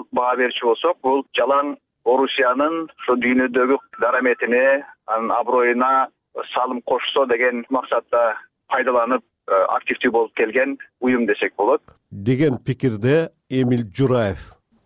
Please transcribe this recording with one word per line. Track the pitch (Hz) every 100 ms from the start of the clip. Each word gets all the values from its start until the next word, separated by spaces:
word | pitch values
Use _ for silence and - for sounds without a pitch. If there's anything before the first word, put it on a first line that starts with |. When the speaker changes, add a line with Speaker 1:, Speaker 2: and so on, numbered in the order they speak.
| 123
Speaker 1:
баа | 123 123 123
берчү | 123 110
болсок, | 123 113 160 180
бул | 131 139 135 -
жалаң | 120 139 143 139 _ _
Орусиянын | - 127 135 - 127 127 151 165 160
ушу | - - 123
дүйнөдөгү | 123 127 131 120 127 135 - -
дараметине, | 113 131 127 120 117 120 135 139 143 - -
анын | 113 113
аброюна | 104 120 123 120 120 127 131 127 - _ - -
салым | - 127 123
кошсо | - 127 - 147 131
деген | 117 127 120 117
максатта | 131 123 123 - 120 117 107 - _ _
пайдаланып, | 131 127 123 117 127 - _ -
э, | 95 92 117
активдүү | - 127 127
болуп | 117 113
келген | - 113 113 135 139 - _
уюм | 123 123 113
десек | 104 98 -
болот. | 104 147 - _ _
Speaker 2:
Деген | 101 101 131 156 -
пикирде | - 120 135 107 117 156 160 - _
Эмил | 131 123 123 113
Жураев. | 87 135 123 107 90 - - _ _